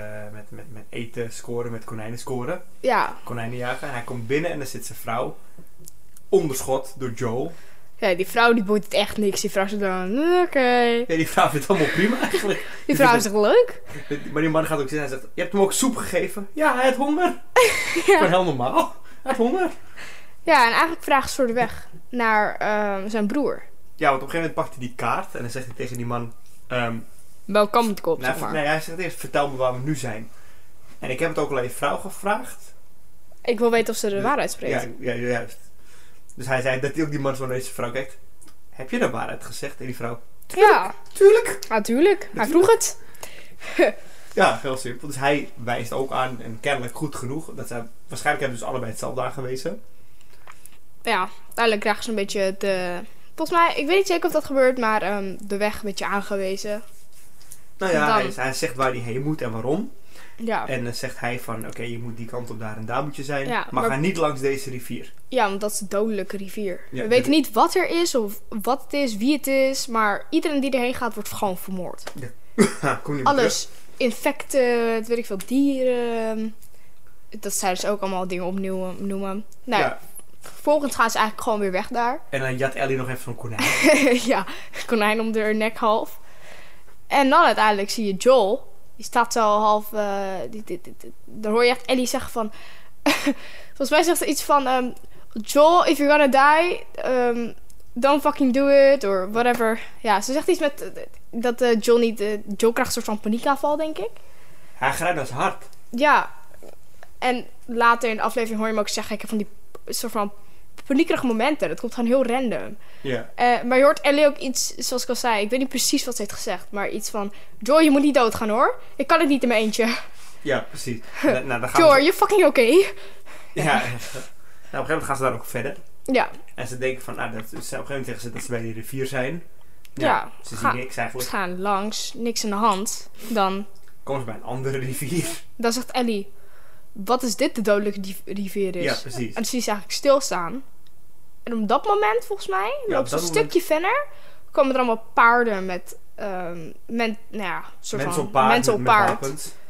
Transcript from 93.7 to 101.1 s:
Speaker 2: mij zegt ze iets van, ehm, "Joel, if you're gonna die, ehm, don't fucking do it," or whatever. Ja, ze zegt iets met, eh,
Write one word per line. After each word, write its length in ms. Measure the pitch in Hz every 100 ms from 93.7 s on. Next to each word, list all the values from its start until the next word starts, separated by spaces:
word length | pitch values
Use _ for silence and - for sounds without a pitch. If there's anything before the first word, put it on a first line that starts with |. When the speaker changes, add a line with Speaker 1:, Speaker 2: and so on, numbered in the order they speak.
| - 262
Speaker 2:
mij 120 | 302
zegt 160 | 330 339
ze 80 | 339
iets 160 | 294
van, 240 | - 294 254
ehm, 240 | 254 247 - - - -
"Joel, 540 | 233 208 285 311 349 302
if 120 | 285
you're 140 | 285 294
gonna 380 | 285 269 285 311
die, 260 | 349 - -
ehm, 580 | - - 254 240 240 233 - - - -
don't 280 | 240 269 285
fucking 300 | 294 285 269
do 140 | 254 277
it," 360 | 277 277 277
or 260 | 196 196 190
whatever. 500 | 220 240 240 226 226 - -
Ja, 200 | 226 196
ze 120 | 214
zegt 160 | 277 302
iets 120 | 349
met, 220 | 294 - 190
eh, 100 | 151 -